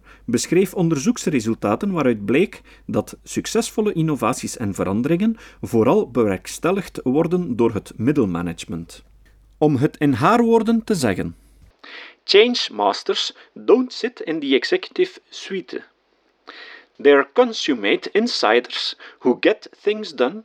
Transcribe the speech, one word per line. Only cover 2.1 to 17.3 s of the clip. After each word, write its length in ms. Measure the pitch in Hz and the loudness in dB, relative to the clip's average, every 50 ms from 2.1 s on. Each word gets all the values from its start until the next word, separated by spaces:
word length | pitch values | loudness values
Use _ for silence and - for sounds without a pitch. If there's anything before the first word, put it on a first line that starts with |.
| 120 104 101 | 0 0 -2
bleek 360 | 101 120 147 190 - - - - - - - _ | 0 0 2 0 0 -4 -12 -20 -20 -20 -18 _
dat 320 | - - 107 - - - - - | -6 -4 -4 -4 -4 -8 -20 -16
succesvolle 720 | - - - - - - 220 226 - - - 214 208 190 | -10 -8 -6 -6 -4 -2 -2 -2 -2 -2 -4 -2 -2 -2
innovaties 640 | 165 160 160 151 127 120 110 131 - - - - | -2 -2 -2 -2 -2 -2 -2 -2 -4 -6 -10 -8
en 180 | - 117 101 92 | -6 -6 -6 -4
veranderingen 600 | - 92 90 98 107 123 143 170 175 208 226 220 - - - - - | -4 -4 -2 -2 0 0 0 0 0 0 0 -2 -4 -8 -20 -18 -14
vooral 500 | - 104 - 113 110 123 160 214 196 - | -8 -2 2 2 4 4 4 2 0 0
bewerkstelligd 880 | 120 131 113 104 95 92 - - - - - 160 190 202 - - - - - | 0 0 0 0 0 -2 -6 -10 -10 -4 -2 -2 -2 -2 -4 -8 -10 -6 -4
worden 540 | 131 127 151 165 165 170 180 175 - 120 | 0 0 2 0 0 0 -2 -2 -2 0
door 160 | 101 117 113 110 | 2 2 2 0
het 200 | 98 - - - | -2 -8 -8 -8
middelmanagement. 1080 | - 110 127 151 147 117 98 85 85 87 87 82 - - - - 82 82 - - - - _ _ _ _ _ _ _ _ _ _ - | -4 -2 0 2 2 0 0 0 -2 -4 -6 -6 -8 -10 -10 -10 -10 -10 -12 -16 -20 -20 _ _ _ _ _ _ _ _ _ _ 0
Om 180 | 156 151 151 | 0 2 2
het 200 | 120 131 156 - | 2 0 0 0
in 160 | - 151 143 135 | 0 0 2 2
haar 300 | 101 135 175 220 247 240 | 2 2 4 4 4 4
woorden 420 | 226 226 226 220 220 226 226 220 | 4 4 2 4 2 0 0 0
te 100 | - 214 | -2 -2
zeggen: 420 | 170 131 110 92 - 82 85 85 - _ _ _ _ - - _ _ - - - - - - - _ _ | 0 0 0 0 -2 -4 -6 -8 -14 _ _ _ _ -20 -20 _ _ -20 -20 -20 -20 -20 -20 -20 _ _
"Change 440 | - - 196 220 247 240 - - - - | 2 6 6 6 6 2 -2 -4 -6 -4
masters 640 | 104 101 101 - - - - 190 - - - - - - _ - | 0 0 0 0 -2 -4 -4 -4 -4 -4 -8 -8 -14 -20 _ -20
don't 380 | - 214 220 226 254 254 247 - | -4 2 4 4 4 4 0 -6
sit 280 | - - 247 247 - | -6 -8 -8 -8 -8
in 200 | - - 156 160 | -8 -6 -6 -4
the 140 | 143 139 135 | 0 2 2
executive 680 | 120 - - - - - - - - 180 180 - - _ _ | 2 2 0 -2 -2 -4 -4 -2 -2 -2 -2 -4 -10 _ _
suite. 560 | - - - - 190 190 - - - - - - _ _ _ _ _ _ _ _ _ _ _ - - - - - - - - _ _ | -20 -16 -12 -10 -8 -8 -8 -8 -12 -14 -14 -16 _ _ _ _ _ _ _ _ _ _ _ -20 -20 -20 -20 -20 -20 -20 -20 _ _
They're 320 | - 110 139 143 139 139 - | 2 6 6 6 6 4 2